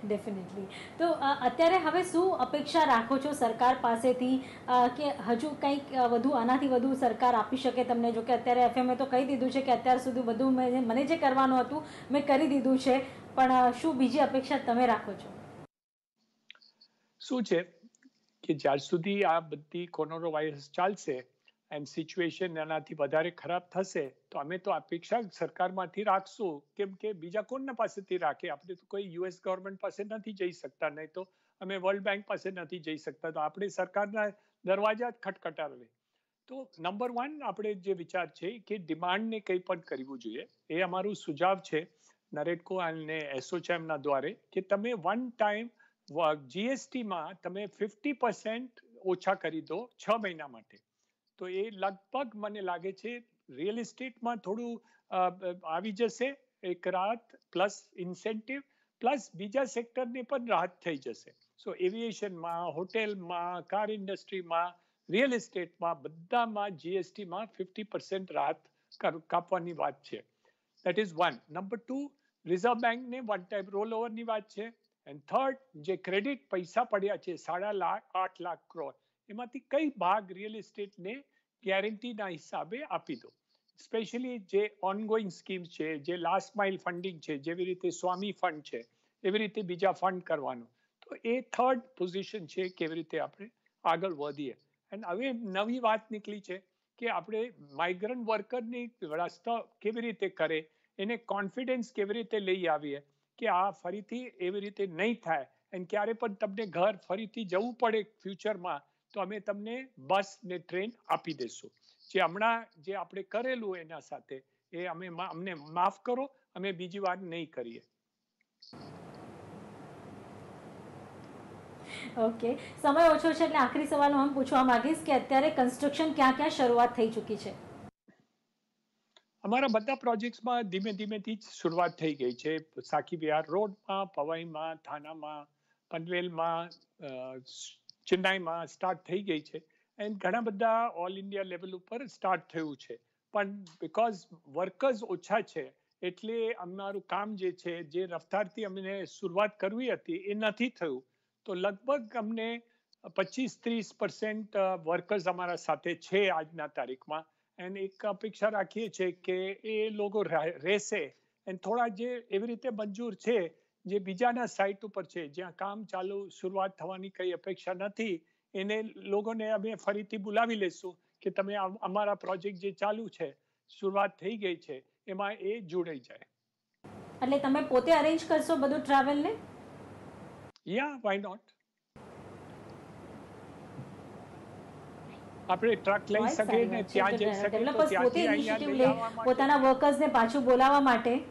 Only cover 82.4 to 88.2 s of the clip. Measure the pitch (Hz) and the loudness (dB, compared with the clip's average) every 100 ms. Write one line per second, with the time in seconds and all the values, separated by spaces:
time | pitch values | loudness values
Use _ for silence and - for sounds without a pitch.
82.4 | - 175 151 226 294 175 - 160 113 _ | -8 -8 -6 -8 -6 -6 -6 -10 -10 _
83.4 | _ _ _ _ - 220 214 240 254 247 | _ _ _ _ -6 -4 -2 -4 -6 -8
84.4 | 185 196 208 - 185 196 214 220 202 170 | 0 0 0 -2 -2 -2 0 0 0 -8
85.4 | - 185 170 - 156 156 143 175 170 190 | -8 -8 -8 -6 -4 -4 -4 -2 2 0
86.4 | 190 202 196 190 185 175 185 165 - 147 | 0 0 0 0 -4 -4 -6 -8 -6 -6
87.4 | 143 170 185 180 180 170 180 180 | -4 -2 -2 -2 -2 -2 -2 -2